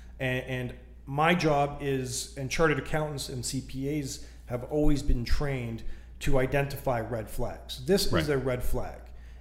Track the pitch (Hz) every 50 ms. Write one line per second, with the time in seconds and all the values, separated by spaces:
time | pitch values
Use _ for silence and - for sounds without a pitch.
0 | - - - - 131 127 127 127 123 - 131 127 123 120 - - - - - -
1 | - 135 135 143 156 165 175 175 151 156 147 143 143 143 139 135 143 139 135 131
2 | 127 123 117 - - - - 139 135 127 - - 165 156 143 135 - - 165 156
3 | 151 151 147 135 - - 139 123 120 - - 131 123 - - 131 135 139 151 151
4 | 139 123 - - - - - - - - 123 120 127 - 147 151 147 147 143 135
5 | - - 135 123 117 - - - 147 143 139 127 120 117 113 113 - - - -
6 | - - - - - - 139 131 131 127 143 139 139 139 123 117 - 135 127 117
7 | 110 107 120 113 107 - - - 127 104 - - - - - - 127 143 190 196
8 | - - - 175 156 147 147 131 127 135 123 123 120 - 131 123 98 85 - -
9 | - - - - - - - -